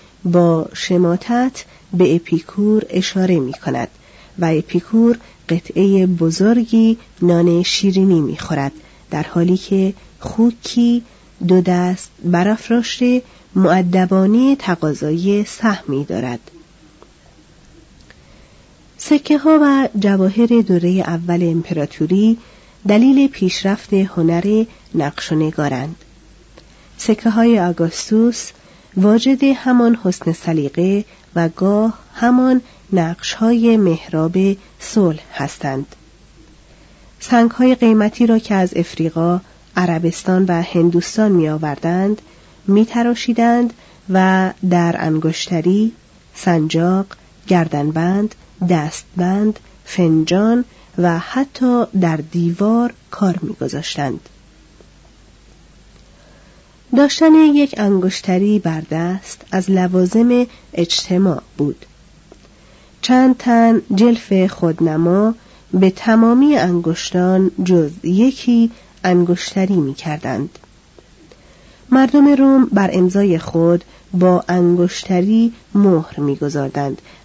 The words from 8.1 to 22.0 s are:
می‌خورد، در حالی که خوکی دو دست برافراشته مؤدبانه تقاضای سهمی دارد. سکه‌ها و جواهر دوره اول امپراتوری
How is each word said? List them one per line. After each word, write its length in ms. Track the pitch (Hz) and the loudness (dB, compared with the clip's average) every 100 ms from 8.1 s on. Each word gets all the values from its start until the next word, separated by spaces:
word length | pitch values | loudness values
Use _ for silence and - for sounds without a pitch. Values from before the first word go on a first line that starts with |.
| 165 | 2
می‌خورد، 520 | 139 156 - 147 139 - - - - | 0 -6 -6 -4 -4 -8 -20 -20 -10
در 120 | 156 | -8
حالی 340 | - 170 175 185 | -4 -2 0 -2
که 380 | - 196 190 - - - | -2 -2 -2 -4 -18 -18
خوکی 840 | - - 233 226 - 240 240 240 233 - _ _ 175 | -10 0 0 0 -6 0 0 0 -4 -20 _ _ 0
دو 120 | 185 | 2
دست 500 | 180 180 180 180 - _ | 2 0 -2 -4 -10 _
برافراشته 1000 | 175 175 196 220 - 233 233 - 247 247 247 - _ 190 | -2 0 0 -2 -2 -2 -2 -2 0 0 -4 -18 _ 0
مؤدبانه 1000 | 180 185 180 185 185 190 190 226 262 277 | 2 2 2 0 2 2 2 2 2 0
تقاضای 880 | - 170 156 139 151 165 190 202 | -2 -4 -4 -4 -4 -2 -2 -2
سهمی 600 | 208 - - 190 - 139 | -4 -4 -4 -4 -6 -6
دارد. 460 | 147 95 123 120 - - - _ _ _ - _ _ _ _ _ - - _ - - - _ - - _ _ _ _ - | -6 -6 -8 -10 -14 -20 -20 _ _ _ -20 _ _ _ _ _ -20 -20 _ -20 -20 -20 _ -20 -20 _ _ _ _ -20
سکه‌ها 640 | - 294 - 294 294 311 | -2 -2 2 0 4 4
و 260 | 285 269 269 208 | 4 2 0 0
جواهر 480 | 202 190 190 202 233 | 0 2 0 0 2
دوره 540 | 233 190 180 175 190 | 2 2 0 2 0
اول 420 | 170 170 175 175 | -2 -6 -4 -2
امپراتوری 960 | 175 165 - 156 143 - | 0 -2 -4 -6 -6 -6